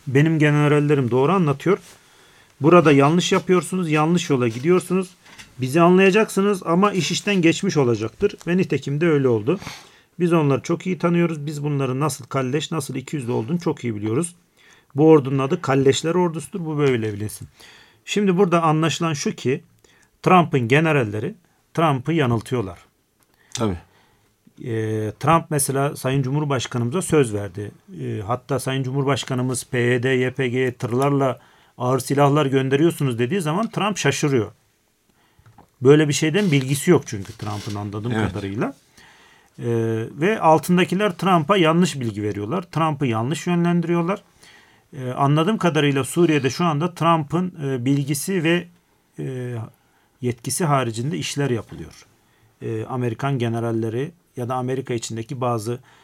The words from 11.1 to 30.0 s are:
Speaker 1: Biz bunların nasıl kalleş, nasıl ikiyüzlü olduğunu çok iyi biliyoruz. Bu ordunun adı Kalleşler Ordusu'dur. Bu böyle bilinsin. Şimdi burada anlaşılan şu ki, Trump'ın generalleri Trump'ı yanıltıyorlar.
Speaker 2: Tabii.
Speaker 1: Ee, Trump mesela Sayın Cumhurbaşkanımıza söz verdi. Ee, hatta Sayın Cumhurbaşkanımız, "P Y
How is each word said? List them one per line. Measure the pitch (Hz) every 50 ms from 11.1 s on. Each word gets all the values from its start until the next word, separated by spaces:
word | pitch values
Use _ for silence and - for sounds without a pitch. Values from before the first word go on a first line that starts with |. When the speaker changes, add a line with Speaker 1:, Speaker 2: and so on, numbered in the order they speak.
| 175 175 170 165 165 147 143
Speaker 1:
Biz | 151 156 147 143
bunların | 151 147 139 139 127 127 131
nasıl | 147 151 131 - 117
kalleş, | - - 135 131 127 127 156 147 - 165
nasıl | 160 147 - 131
ikiyüzlü | 135 127 - - 147 123 113 123
olduğunu | 120 113 113 170 175
çok | - 175 143 - -
iyi | 120 110
biliyoruz. | 101 104 110 113 135 175 - - _ _ _ _ _ _ _ _ _ _ _ -
Bu | 131 151 160
ordunun | 160 151 123 131 139 139
adı | 131 131 180 175 -
Kalleşler | - 135 139 135 135 135 - - 160 165
Ordusu'dur. | 180 180 175 156 165 147 - - 196 165
Bu | 156 156 147
böyle | 147 139 127 117 110 110 104
bilinsin. | 101 104 104 - - - - _ _ - - - - - _ _ _ _
Şimdi | - - 196 208 190 180
burada | 175 202 175 170 170 165
anlaşılan | 160 151 156 160 160 - - 170 165 156
şu | 143 - 220 -
ki, | - - 123 135 147 - _ _ _ _ _ _ _ _ _ _ _ -
Trump'ın | 160 185 180 165 - - 135 120 110
generalleri | 131 151 165 160 147 143 120 104 101 107 120 175 220 - _ _ _ _ _ _ -
Trump'ı | - 170 160 139 127 120 156 170
yanıltıyorlar. | 165 139 120 117 110 - - 131 123 104 92 90 - - _ _ _ _ _ _ _ _ _ _ _ _ _ -
Speaker 2:
Tabii. | - 117 104 90 87 - _ _ _ _ _ _ _ _ _ _ _ _ _ _ - -
Speaker 1:
Ee, | 131 113 110 110 107 110 107 107 107 101 -
Trump | - 143 165 165 165 -
mesela | 156 147 139 - 131 135 139 147 -
Sayın | - - 127 135 143 139
Cumhurbaşkanımıza | 127 139 151 156 143 139 123 - - - 123 117 120 127 190 180
söz | - 165 151 139 117 104
verdi. | 101 101 98 85 104 104 101 - - _ - 190 160
Ee, | 135 123 113 110 101
hatta | 98 123 123 - - 143 131
Sayın | - 135 131 135 135
Cumhurbaşkanımız, | 127 131 143 135 135 139 123 - - 135 127 123 127 127 - - -
"P | - 123
Y | 120 120 123 123